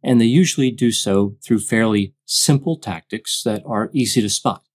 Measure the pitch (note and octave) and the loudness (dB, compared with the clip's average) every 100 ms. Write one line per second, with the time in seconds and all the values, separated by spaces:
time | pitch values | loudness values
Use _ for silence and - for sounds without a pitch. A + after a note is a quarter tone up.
0 | - B2 A2+ C#3 F3+ - C3 A2+ A#2+ A2 | 2 4 4 4 2 2 -2 0 -2 0
1 | - G2 G2+ G#2 - A2 - A2+ A2+ G#2 | 0 0 0 -4 -2 -2 0 0 2 0
2 | G2 _ - - - C#3 C#3 E3 - E2+ | -2 _ -6 -4 2 2 0 -6 -8 -10
3 | _ A2 - - A#2+ G#2+ - G#2+ A2+ C#3+ | _ -12 -8 -6 -4 -6 -6 -6 -4 -2
4 | A#2 - G#2 - - G2+ _ | 0 0 -2 -2 -4 -6 _